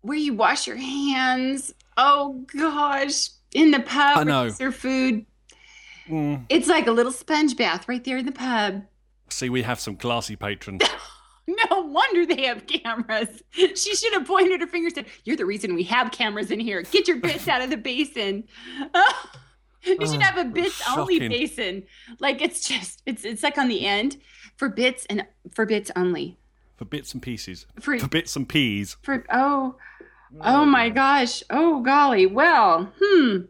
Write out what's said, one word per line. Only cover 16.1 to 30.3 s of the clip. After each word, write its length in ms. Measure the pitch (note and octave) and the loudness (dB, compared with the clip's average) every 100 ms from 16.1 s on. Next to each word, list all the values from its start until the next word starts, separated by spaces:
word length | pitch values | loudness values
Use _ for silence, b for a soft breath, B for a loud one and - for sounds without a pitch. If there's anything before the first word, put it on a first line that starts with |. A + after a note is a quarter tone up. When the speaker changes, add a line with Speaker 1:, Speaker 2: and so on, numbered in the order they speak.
Speaker 1:
cameras 400 | - A3+ G#3 G3 | -2 -4 -4 -6
in 80 | G#3+ | -4
here. 220 | A#3 F#3+ | -4 -6
Get 260 | F3 E4+ F4 | 0 0 2
your 80 | C#4+ | 0
bits 320 | E4+ D4+ - | -2 -4 -2
out 120 | B3+ | -2
of 80 | B3+ | -2
the 80 | C4 | -6
basin." 680 | C4 B3+ C#4+ - G3+ G3 A#3 | -6 -4 -4 -4 -4 -6 -8
<laughs> 60 | B B C#4 C#4 F4 G4+ - - - _ _ _ _ | B B -12 -2 4 4 2 -10 -20 _ _ _ _
You 120 | F4+ F#4 - | -2 0 0
should 120 | - | 2
Speaker 2:
Oh, 20 | |
Speaker 1:
have 160 | G4 F#4 | 2 2
a 60 | |
bits 360 | C#4 A3+ F4 - - | -2 -2 -2 -2 -4
only 260 | - F#4+ E4+ | -2 0 0
Speaker 2:
shocking. 120 | - | 0
Speaker 1:
basin. 520 | A#3+ D4+ - G#3 F#3+ F#3+ B B A#3 | -2 -4 -4 -6 -6 -12 B B -4
Like, 200 | C#4 C#4 | -2 0
it's 280 | D4+ - - | -2 -4 -6
just, 340 | C4 F#3 - | -6 -8 -12
it's, 200 | - A3+ | -10 -8
it's, 180 | G#3 A3 | -8 -4
like, 160 | D4 D4 | -2 0
on 80 | B3+ | 0
the 180 | A3 | 0
end 320 | G3 G3+ C4 C#4 B B B _ | 0 0 -2 -6 B B B _
for 120 | C4+ | -6
bits 360 | G3+ B3+ B3+ - | 0 -2 -2 -6
and 160 | - - _ - | -6 -6 _ -14
for 160 | - G#3+ | -4 0
bits 240 | G#3+ G#3 - | 0 -2 -2
only. 420 | F3+ E3 D3 F3 _ _ _ _ | 0 0 -4 -12 _ _ _ _
Speaker 2:
For 80 | |
bits 280 | A2 D3 - | -10 -10 -10
and 60 | B2+ | -12
pieces. 460 | B2+ A2+ - F2+ - - | -10 -10 -10 -14 -18 -10
Speaker 1:
For 180 | - B3+ | -4 -2
Speaker 2:
For 80 | C3+ | 0
bits 300 | D#3+ D#3+ C#3+ | -2 -2 -6
and 120 | C3 | 0
peas. 480 | D3+ B2+ G2+ G2+ - | 0 0 -2 -6 -10
Speaker 1:
For, 220 | - C4 - | -6 -6 -2
oh, 420 | A#3+ C4+ C#4+ C4 B3+ B B B B B | 0 2 0 -4 -10 B B B B B